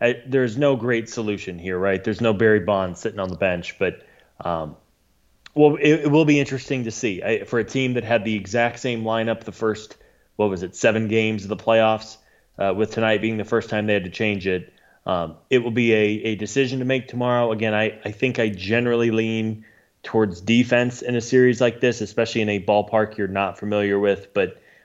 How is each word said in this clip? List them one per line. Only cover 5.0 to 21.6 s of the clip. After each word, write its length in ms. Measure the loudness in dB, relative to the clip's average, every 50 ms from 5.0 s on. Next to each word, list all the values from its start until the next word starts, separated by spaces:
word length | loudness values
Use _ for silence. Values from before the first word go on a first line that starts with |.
| _ _ _ _ _ _ _ _ _ -6 _
well, 220 | 6 6 6 6
it, 280 | 4 2 2 2 2 2
it 60 | 2
will 140 | 4 4 6
be 140 | 4 4 2
interesting 460 | 2 -2 -4 -8 -6 -6 -6 -4 -4
to 60 | -6
see. 320 | -6 -4 -4 -4 -4 -4
I, 220 | -2 -2 -2 -2 -2
for 140 | -2 -2 -2
a 60 | -2
team 300 | -2 -2 -2 -2 0 -2
that 100 | -2 0
had 200 | 0 0 0 0
the 120 | 0 -2
exact 420 | -2 -4 -2 0 0 0 0 -2 -4
same 240 | -6 -4 -4 -2
lineup 420 | -2 -2 -2 0 0 -2 -4 -4 -8
the 80 | -14
first, 440 | -8 -4 -2 -2 -2 -4 -10 -18 -20 _ _ _ _ _ _ _ _
what 140 | 0 0 0
was 120 | 0 -2
it, 140 | -6 -8 -6
seven 320 | 0 2 2 2 2 0 0
games 340 | 0 0 0 0 -2 -4
of 60 | -6 -6
the 80 | -8
playoffs, 600 | -4 0 2 4 4 4 4 2 0 -4 -12 -20 -20 _ _ _ _ _ _ _ -4
uh, 160 | -2 -2 0
with 140 | -2 -2 -2
tonight 300 | -2 -2 0 2 2 0
being 160 | 0 -2 -2
the 80 | -4 -4
first 240 | -2 -2 -2 -2 -2
time 180 | -4 -2 0
they 80 | 0 0
had 100 | 0 -2
to 60 | -6
change 360 | -6 -4 -2 -2 -2 -2 -2
it, 260 | -4 -4 -4 -6 -10 _ _ _ _ _ _ _
um, 300 | -4 -2 -2 -4 -6 -10 -16 _ _
it 100 | 2 2
will 120 | 2 0
be 220 | 0 0 2 4
a, 120 | 4 4 4 2 0 -2 -4
a 100 | -4 -4
decision 460 | -4 -6 -4 0 0 0 0 -2 -4
to 40 | -2
make 240 | -2 -2 -2 -4 -6
tomorrow. 440 | -6 -4 -2 0 2 2 2 0
Again, 200 | 0 -2 -2 0
I, 260 | 0 0 0 -2 -4 -6 -10
I 60 | -12
think 280 | -4 -2 -2 -2 0 0
I 100 | -2 -2
generally 640 | -2 -6 -4 -2 0 0 2 2 2 2 2 2
lean 540 | 2 0 0 0 -2 -2 -2 -4 -6 -8 -12 -20 _ _ _ _ _ _
towards 380 | -12 -2 2 2 2 2 0 -6
defense 640 | 0 2 4 4 4 4 2 2 2 0 -4 -6
in 140 | -6 -4 -4
a 40 | -4
series 400 | -2 4 4 6 6 6 4 4